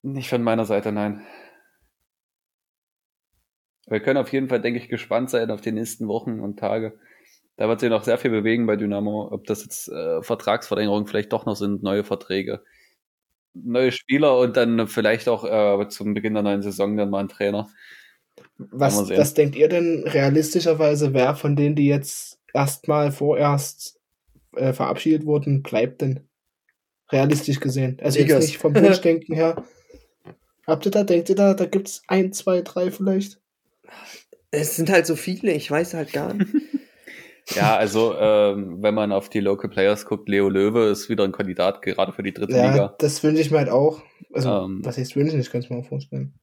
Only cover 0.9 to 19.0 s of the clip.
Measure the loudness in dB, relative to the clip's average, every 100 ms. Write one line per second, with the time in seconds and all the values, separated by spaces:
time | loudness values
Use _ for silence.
0.9 | -4 -4 -6 -14 -20 -20 _ _ _ _
1.9 | _ _ _ _ _ _ _ _ _ _
2.9 | _ _ _ _ _ _ _ _ _ _
3.9 | -4 0 0 0 -2 0 0 0 -4 -6
4.9 | -10 -4 -4 -2 -2 -2 -4 -6 -6 -6
5.9 | -8 -6 -6 -6 -8 -8 -6 -4 -4 -4
6.9 | -12 _ _ _ _ _ -4 -2 0 2
7.9 | 0 0 0 0 0 2 0 2 0 -2
8.9 | -2 -4 -6 -8 -10 -6 -8 -6 -14 -12
9.9 | -8 -4 -4 -4 -4 0 -2 -2 -2 0
10.9 | 0 -2 -4 -2 -4 -4 -4 -4 -4 -2
11.9 | -2 -2 -6 -4 -6 -4 -8 _ _ _
12.9 | _ _ _ _ _ _ -14 -4 0 0
13.9 | 0 -2 2 4 4 4 2 2 0 -2
14.9 | 0 0 0 0 -2 0 2 2 2 -2
15.9 | -6 -4 -4 -2 -2 0 -2 -4 -4 -2
16.9 | 0 -2 -2 -6 -4 -2 -2 -8 _ -20
17.9 | -20 _ _ _ -20 -20 _ -18 -2 0
18.9 | 2